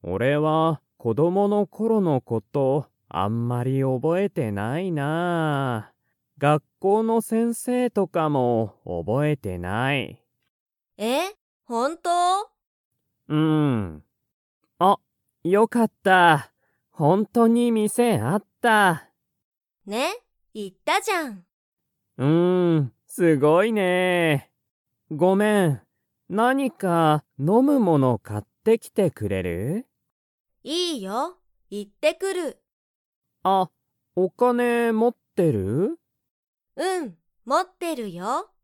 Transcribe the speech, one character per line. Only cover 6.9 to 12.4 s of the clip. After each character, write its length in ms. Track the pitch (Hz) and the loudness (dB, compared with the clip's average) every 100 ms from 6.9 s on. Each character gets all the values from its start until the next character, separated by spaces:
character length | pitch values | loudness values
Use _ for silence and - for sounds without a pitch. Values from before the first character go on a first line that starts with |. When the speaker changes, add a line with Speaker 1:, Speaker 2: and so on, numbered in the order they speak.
| 214 | 0
Speaker 1:
の 200 | 220 226 | 2 0
先 320 | - 226 233 | 0 -2 -2
生 360 | 226 - 247 247 | -4 -4 -2 0
と 160 | - 185 | -2 -2
か 220 | 175 156 | -2 0
も 480 | 139 123 117 107 _ | 2 2 0 -2 _
覚 420 | - 85 82 123 151 | -8 -6 -2 0 0
え 100 | 147 | -2
て 220 | 101 90 | -6 -8
な 380 | 87 107 131 139 | -6 -4 -2 -2
い。 260 | 110 - _ _ _ _ _ _ _ - | -6 -14 _ _ _ _ _ _ _ -8
Speaker 2:
え？ 380 | 214 277 370 427 _ _ | -4 -2 -4 -10 _ _
本 340 | - 233 262 330 | -8 -4 -4 -4
当？ 520 | 349 349 349 381 | -4 0 0 0